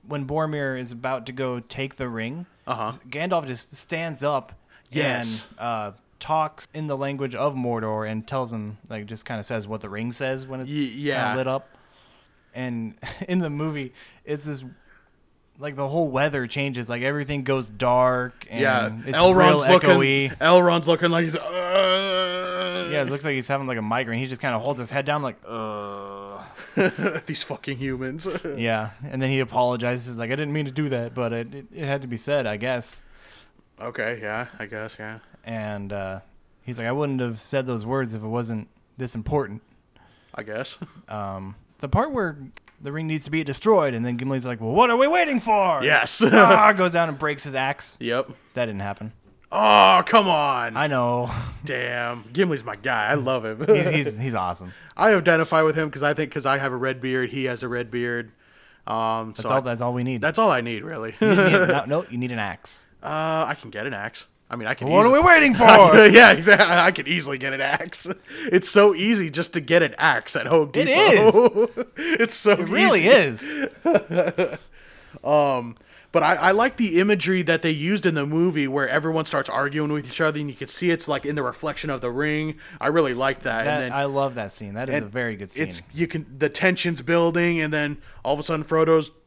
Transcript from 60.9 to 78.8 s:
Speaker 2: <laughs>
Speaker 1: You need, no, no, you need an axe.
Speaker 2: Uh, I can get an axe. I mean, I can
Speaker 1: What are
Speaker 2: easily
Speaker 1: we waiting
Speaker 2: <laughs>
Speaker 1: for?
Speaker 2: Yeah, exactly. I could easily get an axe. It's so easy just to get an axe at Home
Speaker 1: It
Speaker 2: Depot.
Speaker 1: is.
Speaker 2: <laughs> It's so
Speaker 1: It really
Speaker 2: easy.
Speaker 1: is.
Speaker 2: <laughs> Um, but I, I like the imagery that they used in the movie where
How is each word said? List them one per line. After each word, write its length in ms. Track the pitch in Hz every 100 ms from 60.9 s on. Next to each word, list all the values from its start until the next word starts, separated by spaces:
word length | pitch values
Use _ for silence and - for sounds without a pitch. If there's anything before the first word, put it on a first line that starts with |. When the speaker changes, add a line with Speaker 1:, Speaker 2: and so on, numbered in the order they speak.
| 156 113 -
Speaker 2:
<laughs> 40 |
Speaker 1:
You 80 | 214
need, 240 | 196 190 190 180
no, 160 | 143 131
no, 200 | 151 185
you 80 | 123
need 140 | 127
an 60 | 120
axe. 440 | 101 82 - - _ _
Speaker 2:
Uh, 420 | - 156 160 160 131
I 80 | -
can 100 | 113
get 160 | 104 123
an 80 |
axe. 320 | 107 107 - - _ _
I 60 | 120
mean, 120 | 110
I 60 |
can 140 | 131 131
Speaker 1:
What 100 | 175
are 20 | 226
Speaker 2:
easily 140 | 277
Speaker 1:
we 60 | 349
waiting 280 | 330 285
Speaker 2:
<laughs> 60 | 202
Speaker 1:
for? 40 | 226
Speaker 2:
Yeah, 640 | 220 180 208 214 208 226
exactly. 340 | 185 170 202 190 175
I 140 | 175
could 160 | 180 135
easily 280 | 175 139 139
get 140 | 135
an 80 | 135
axe. 480 | 135 151 175 - 175 - - 311 302
It's 220 | 185 -
so 260 | 208 208
easy 340 | 165 202 226 165
just 220 | 147 165
to 60 | 170
get 220 | 131 170
an 120 | 151 -
axe 360 | 156 120 - 147
at 100 | 120
Home 240 | 165 147
Speaker 1:
It 100 | 147 254
Speaker 2:
Depot. 800 | 302 415 220 214 208 240 202 233 -
Speaker 1:
is. 100 | 247
Speaker 2:
<laughs> 60 | - 330 320
It's 140 | 226
so 180 | - 208
Speaker 1:
It 160 | 202 170
really 380 | 240 370 214 170
Speaker 2:
easy. 400 | 254 151 110 285
Speaker 1:
is. 200 | 302 269 -
Speaker 2:
<laughs> 760 | 330 311 - 175 165 - 180 - - - - - - 147
Um, 520 | 131 147 143 131 120 113 _ - _
but 100 | 175
I, 120 | 151 170
I 140 | 170
like 240 | 202 254 -
the 240 | 214 165
imagery 420 | 202 202 170 185
that 200 | 170 160
they 80 | 165
used 360 | 156 160 202 180
in 80 |
the 100 | 160
movie 440 | 143 156 180 160 135
where 200 | 139